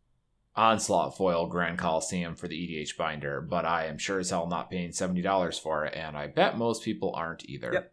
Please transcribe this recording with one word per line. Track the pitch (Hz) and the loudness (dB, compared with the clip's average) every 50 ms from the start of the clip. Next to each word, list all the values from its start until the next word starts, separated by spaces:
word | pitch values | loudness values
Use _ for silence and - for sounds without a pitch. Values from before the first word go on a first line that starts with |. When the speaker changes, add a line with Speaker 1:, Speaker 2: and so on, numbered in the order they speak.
| _ _ _ _ _ _ _ _ _ _ _ | _ _ _ _ _ _ _ _ _ _ _
Speaker 1:
Onslaught | - 110 113 110 104 - - 101 87 80 69 - | 4 6 6 6 4 4 4 4 4 4 2 0
foil | - 98 92 87 85 85 90 | 2 2 4 4 4 2 0
Grand | 87 90 87 82 85 90 | 0 0 0 0 0 0
Coliseum | 87 87 80 80 80 - 98 90 87 85 80 | 0 0 2 0 0 -2 -2 -2 -2 -4 -6
for | - - 85 | -8 -8 -8
the | 80 | -6
E | 80 87 82 | -6 -6 -6
D | 82 78 | -6 -6
H | 76 73 - - | -6 -6 -4 -2
binder, | 85 80 78 76 71 71 71 69 | -2 -2 -2 -4 -4 -4 -4 -4
but | 73 - 87 87 82 | -4 -2 0 0 2
I | 82 85 82 80 | 2 2 0 0
am | 78 76 73 | -2 -4 -6
sure | - - 98 95 | -4 -2 -2 -2
as | 90 90 | 0 0
hell | 98 90 85 87 | 0 0 0 0
not | 87 82 - - | -2 -4 -4 -4
paying | - 90 87 85 | -4 -4 -4 -4
seventy | 82 - 95 90 90 90 | -4 -2 -2 0 0 0
dollars | 87 98 98 95 90 82 - - | 2 4 4 4 4 2 0 -4
for | - 78 78 76 76 | -2 -2 0 0 0
it, | 73 - | -2 -4
and | - 80 78 76 73 | -4 -6 -6 -6 -6
I | 73 73 | -6 -2
bet | - - 180 202 - 113 | 2 4 4 4 4 2
most | 117 117 113 110 - | 0 0 0 0 -2
people | 113 107 - - 95 - | -4 -2 -2 -2 -2 -2
aren't | - 82 82 85 - - | -2 -4 -4 -6 -8 -10
either. | - - - - 60 | -12 -10 -8 -4 -2
Speaker 2:
Yep. | - - - - | -2 -2 -2 -4